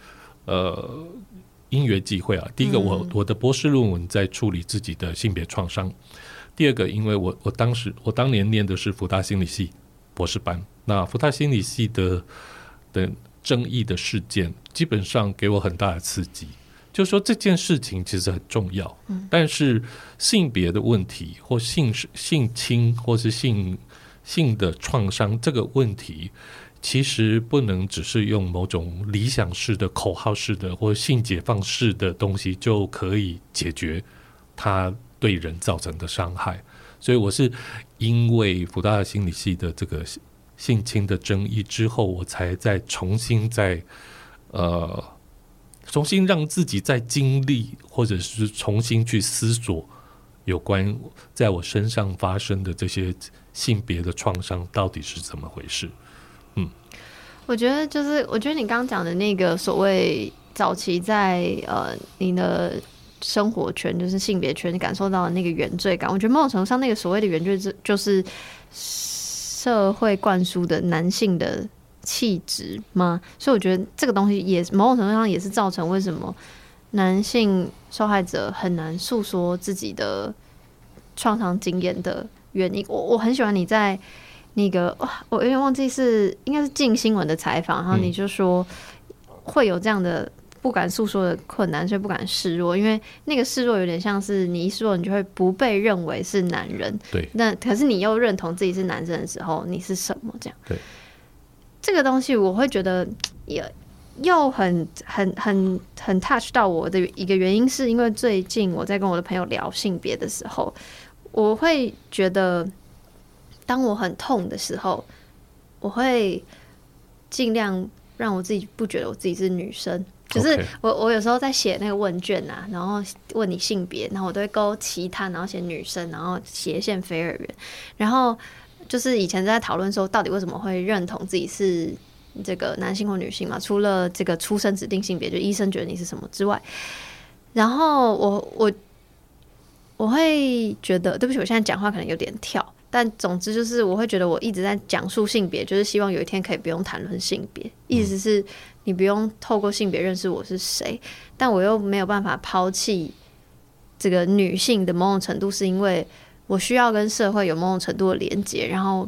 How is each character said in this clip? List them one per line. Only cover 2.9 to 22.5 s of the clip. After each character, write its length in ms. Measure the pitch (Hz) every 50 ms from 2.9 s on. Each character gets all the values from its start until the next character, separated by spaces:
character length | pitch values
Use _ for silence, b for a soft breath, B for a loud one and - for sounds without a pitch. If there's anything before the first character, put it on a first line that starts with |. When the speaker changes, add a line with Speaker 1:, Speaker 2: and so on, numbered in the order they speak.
| 95 92 90
Speaker 2:
嗯。 60 | - -
Speaker 1:
我 100 | 104 101
的 120 | 104 110
博 180 | - 123 131 131
士 160 | - - 147
论 220 | 143 131 117 101
文 160 | 87 87 85
在 180 | 87 - 101 98
处 240 | 92 - - 113 104
理 140 | 90 85 85
自 160 | - - 107
己 160 | - 101 82
的 180 | - - 85 80
性 180 | - - 107
别 140 | 92 90 85
创 240 | - - 107 90 87
伤。 240 | - 101 92 92 - B B B B B B B B B B B B
第 100 | - 156
二 80 | 143 120
个， 160 | 113 95 -
因 160 | 98 107 110
为 100 | 107 104
我， 220 | 98 90 92 - - -
我 80 | 104
当 240 | - - 117 120 120
时， 180 | - - 98 - -
我 100 | - 113
当 200 | - - 127 135
年 180 | 123 101 98 107
念 160 | 110 107 104
的 100 | 95 95
是 160 | - - 104
福 160 | 92 - 98
大 140 | 90 95 95
心 180 | 95 - 104 95
理 60 | 90
系 240 | 85 - - 92 - - - - - - - - _ -
博 100 | - 87
士 140 | - - 101
班， 200 | - 87 87 85 98 - - - -
那 200 | 110 104 98 87
福 140 | - - 117
大 100 | 156 147
心 220 | 131 - 147 147
理 100 | 131 101
系 260 | 90 - - - 113
的， 360 | 107 - 98 92 90 92 87 - B B B B B B B B B B B B -
的 160 | - 95 92 - 117 - - - - - -
争 260 | - 131 120 123 -
议 140 | 127 120 104
的 120 | - 92
事 240 | 87 - - - 98 -
件， 240 | - - 101 87 80 - - - - -
基 100 | - 165
本 200 | - 110 104 92
上 280 | - - 120 104 98 95
给 140 | - 101 101
我 100 | 101 98
很 180 | 85 95 87
大 140 | - 101 98
的 80 | 85 85
刺 260 | - - - 98 82
激。 220 | - - - - - - - b b b b b b
就 140 | - - 190
是 60 | 185
说 80 | 202 202
这 160 | 202 - 226
件 200 | 214 - 202 175
事 240 | 170 - - 165 127
情 240 | - - 95 92 90
其 160 | - 101 92
实 120 | 87 98
很 100 | 92 85 - -
重 240 | - 113 92 90 92
要， 240 | 98 85 - - - -
Speaker 2:
嗯。 220 | - 190 185 190 -
Speaker 1:
但 180 | - 170 160
是 320 | 151 - - 147 135 117 110 117 B B B B B B
性 320 | B - - 233 202 170 131
别 220 | 113 92 90 85
的 100 | 90 104
问 240 | 107 113 120 98 90
题 320 | - - - 82 80 87 -
或 180 | - - 127 117
性， 340 | 117 - - 170 143 113 107 - - - -
性 360 | - - - 170 151 120 113